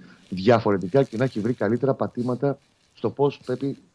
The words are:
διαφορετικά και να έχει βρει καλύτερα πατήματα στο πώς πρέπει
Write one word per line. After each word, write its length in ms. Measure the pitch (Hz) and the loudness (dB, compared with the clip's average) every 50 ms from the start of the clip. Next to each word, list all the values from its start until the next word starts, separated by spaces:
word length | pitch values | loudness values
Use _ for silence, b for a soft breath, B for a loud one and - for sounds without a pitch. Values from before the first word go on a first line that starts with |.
| b b b b b b | b b b b b b
διαφορετικά 760 | 101 90 95 110 117 113 113 107 101 92 95 90 87 139 | -6 0 4 6 6 6 6 2 0 0 -2 0 2 2
και 140 | 139 - - | 2 2 0
να 80 | 107 127 | -4 -4
έχει 160 | 127 - 110 | -2 -2 -4
βρει 120 | 98 113 | -4 -4
καλύτερα 420 | 127 - 110 98 117 120 139 135 131 | -2 -2 0 0 0 0 0 -2 -2
πατήματα 640 | - 110 101 - 120 117 123 123 120 143 143 135 - _ _ _ _ _ _ _ | -2 -4 -6 -4 -4 -4 -4 -2 -2 -2 -2 -2 -4 _ _ _ _ _ _ _
στο 160 | - - 110 | -6 -6 -4
πώς 300 | - - 143 143 135 - - | -2 0 0 0 -2 -4 -8
πρέπει 300 | - 127 - 135 139 123 - _ _ | -8 -6 -4 -4 -6 -8 -8 _ _